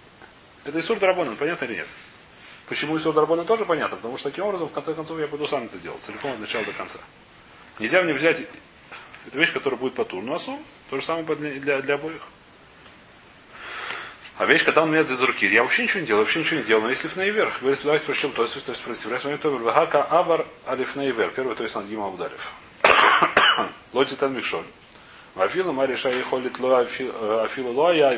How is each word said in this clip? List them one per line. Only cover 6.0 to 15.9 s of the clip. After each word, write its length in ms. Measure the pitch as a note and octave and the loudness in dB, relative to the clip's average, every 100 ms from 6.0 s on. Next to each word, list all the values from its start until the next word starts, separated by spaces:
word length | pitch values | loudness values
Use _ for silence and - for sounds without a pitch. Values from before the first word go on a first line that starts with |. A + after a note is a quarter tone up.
целиком 300 | - G#2 C#3+ | -12 -8 -6
от 80 | A#2 | -6
начала 260 | G#2 A#2 G2+ | -4 -4 -4
до 80 | |
конца. 260 | F#2+ F2+ - - - - - - - - - | -6 -10 -12 -16 -20 -20 -20 -20 -20 -20 -6
Нельзя 220 | A2 F3 | 2 2
мне 120 | F3 | 2
взять, 280 | C3+ D#3+ C#3 - - - - - - - - - | 2 2 2 -2 -14 -20 -20 -20 -20 -18 -20 -10
это 100 | C#3+ | 0
вещь, 160 | E3 | 2
которая 260 | C3+ C#3 A#2+ | 2 -2 -2
будет 140 | C3 | -2
по 100 | B2+ | -2
турну 300 | A2 F#2 A2+ | -4 -4 -6
асу, 260 | F3 - C#4 D#4 - - | -6 -6 -10 -12 -20 -8
то 80 | C3+ | -6
же 60 | |
самое 220 | - E3 D#3+ D3 | -2 -2 -2 -4
для, 240 | D3 C#3 | -4 -4
для, 220 | C#3 C3+ | 0 0
для 140 | C3+ C#3+ | 2 0
обоих. 260 | D#3 D#3 - - - - - - - - - - - - - - - - - - - - - - | -2 -10 -14 -20 -20 -20 -20 -20 -20 -20 -20 -20 -20 -20 -20 -16 -12 -10 -8 -8 -10 -16 -16 -2
А 80 | G#2 | 4
вещь, 180 | D#3 | 4
когда 200 | - D3+ | 4 4
он 60 | D#3+ | 4
мне 120 | D#3 | 4
из 200 | C#3+ B2+ | 2 2
руки, 240 | B2+ - G2 | 0 2 4
я 160 | G#2+ | 4
вообще 200 | B2+ - | 4 2
ничего 180 | A#3+ | 0